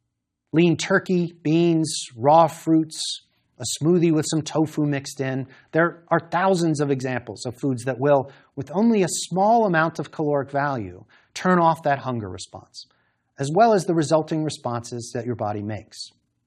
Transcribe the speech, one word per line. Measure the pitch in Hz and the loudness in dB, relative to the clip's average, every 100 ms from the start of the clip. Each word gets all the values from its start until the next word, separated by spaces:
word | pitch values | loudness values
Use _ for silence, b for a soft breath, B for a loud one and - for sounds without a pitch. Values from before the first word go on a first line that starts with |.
| _ _ _ _ _ | _ _ _ _ _
Lean | 151 175 160 | 4 4 2
turkey, | - 190 190 180 170 - | 0 -2 2 0 -2 -4
beans, | 151 165 170 160 160 - - 117 | 0 2 4 2 0 -6 -12 -2
raw | 131 160 151 | 4 6 4
fruits, | - 165 160 156 - - - _ _ _ _ | 0 0 2 0 -8 -10 -12 _ _ _ _
a | 123 - | -10 -2
smoothie | 151 175 170 | 2 4 4
with | 156 147 | 2 0
some | 160 | -4
tofu | 143 151 156 156 | -2 -2 -2 0
mixed | 147 139 139 - | -2 -2 -6 -6
in. | 135 131 123 b b | -4 -4 -8 b b
There | 160 170 170 _ | 2 2 0 _
are | 165 - | 0 0
thousands | 170 190 185 165 143 | -2 0 2 0 0
of | 143 | -2
examples | 135 131 127 110 98 123 | -2 -2 -6 -8 -12 -12
of | - | -6
foods | 143 127 | -4 -4
that | 123 117 | -6 -2
will, | 139 143 - B B | 4 4 2 B B
with | - 139 | -14 -6
only | 175 233 220 | 0 2 2
a | 180 | 0
small | - - 170 202 233 214 | -2 -6 0 2 2 2
amount | 160 160 160 | 2 0 -2
of | 147 | -10
caloric | - 147 143 131 | -6 -2 -2 -2
value, | 143 143 131 95 87 - b b | -2 -2 -4 -8 -14 -20 b b
turn | - 185 180 | -4 2 4
off | 165 160 | 4 2
that | 147 139 | -2 -2
hunger | 131 120 98 | -2 -6 -6
response, | 95 - 98 - - - _ _ _ _ - | -12 -16 -20 -20 -20 -20 _ _ _ _ -8
as | 139 | -2
well | 170 233 | 4 4
as | 208 | 4
the | 185 | 2
resulting | 165 143 160 156 160 | -2 2 0 0 -4
responses | 156 - 123 120 117 120 117 | -4 -6 -6 -6 -8 -12 -10
that | 127 117 | -8 -6
your | 110 | -6
body | 107 104 | -6 -6
makes. | 104 104 - - - _ _ _ | -8 -10 -14 -20 -20 _ _ _